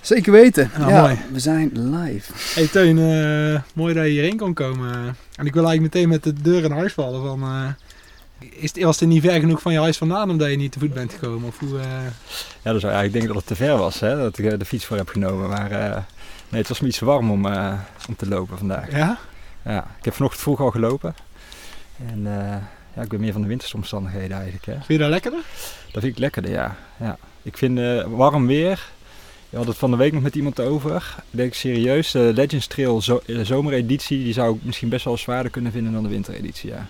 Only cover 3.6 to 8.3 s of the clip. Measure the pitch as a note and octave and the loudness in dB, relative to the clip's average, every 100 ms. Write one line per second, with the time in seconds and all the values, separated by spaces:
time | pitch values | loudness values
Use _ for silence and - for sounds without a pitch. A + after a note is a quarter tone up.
3.6 | - - E3 E3 D#3 D3 D#3 G#3+ G3+ E3 | -4 -4 0 2 2 2 2 0 -2 -2
4.6 | C3+ C3 B2 B2 A#2+ B2+ - - C#3+ D3 | -2 -2 -4 -4 -6 -8 -14 -6 0 2
5.6 | E3 D#3+ D#3+ F3+ F3 D#3 D#3 D3 D3+ F3 | 4 4 2 4 4 4 2 0 2 4
6.6 | D#3 D3 F#3+ - C3+ B2+ C#3 C3+ C3+ C3 | 2 0 -2 -2 -4 -4 -6 -4 -4 -4
7.6 | C3+ C#3 - - - - - | -4 -8 -12 -20 -20 -20 -20